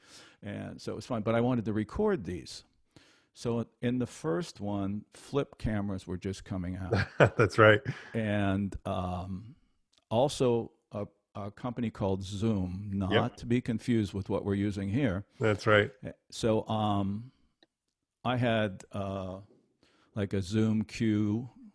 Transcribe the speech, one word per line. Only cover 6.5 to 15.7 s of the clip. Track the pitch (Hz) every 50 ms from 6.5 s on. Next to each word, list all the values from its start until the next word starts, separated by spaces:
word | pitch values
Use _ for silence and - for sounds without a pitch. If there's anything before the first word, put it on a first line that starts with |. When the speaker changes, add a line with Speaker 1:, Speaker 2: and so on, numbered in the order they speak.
| 101 92 87 87 92
Speaker 1:
out. | 95 95 90 107 98 98 - - - - 107 -
Speaker 2:
<laughs> |
That's | - 113 95 - -
right. | 110 107 107 104 - - - - - - -
Speaker 1:
And, | 117 110 107 104 104 101 98 95 101 101 95 - - -
um, | - 95 92 92 90 92 90 90 95 95 90 110 113 147 _ _ _ _ _ _ _ _ _ _ -
also | 110 117 135 151 - - 135 123 117 117 107 - _ _ _ -
a, | - 107 104 - _ _ _ _ -
a | 104 101 104
company | - - - 123 117 - 120 110
called | - - 110 95 95 95 95
Zoom, | 92 104 95 110 113 107 95 92 92 90 98 104 107 98
not | 101 95 92
Speaker 2:
Yep. | 101 113 110 123 -
Speaker 1:
to | - -
be | 120 117 123
confused | - - 113 110 - - 120 113 104 90 -
with | 98 92 -
what | 101 90 -
we're | 101 98
using | 101 101 107 98 101 98 98
here. | 98 143 147 110 87 98 - _ _ -
Speaker 2:
That's | 117 110 104 95 -
right. | 113